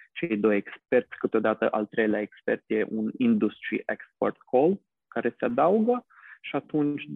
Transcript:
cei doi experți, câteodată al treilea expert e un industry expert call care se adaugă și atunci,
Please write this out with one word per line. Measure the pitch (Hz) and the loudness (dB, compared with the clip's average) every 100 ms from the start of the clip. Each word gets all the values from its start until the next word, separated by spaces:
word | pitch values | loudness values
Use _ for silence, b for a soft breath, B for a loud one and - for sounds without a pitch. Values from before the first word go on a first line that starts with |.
| B | B
cei | - 170 107 | -8 -4 2
doi | 107 101 | 2 2
experți, | - - - 127 - - | -2 -14 0 0 0 -6
câteodată | - 110 110 107 113 | -2 0 0 0 0
al | 110 104 | 0 -4
treilea | - 110 104 | 0 0 0
expert | 104 - - 110 - | -4 -8 -4 -4 -2
e | 110 - | -2 -2
un | 110 110 - | -4 -4 0
industry | 120 110 107 - - 110 - | 2 4 2 -2 -6 -6 -4
expert | - - - 104 - - | -8 -10 -4 -4 -4 0
call | 127 156 196 _ _ _ | 2 2 0 _ _ _
care | 117 117 - | -4 -4 -2
se | 120 | -2
adaugă | 123 160 220 220 247 - B B B | 2 2 2 2 0 -4 B B B
și | - 143 | -8 -8
atunci, | - 151 147 143 151 | -4 -2 -2 -2 -10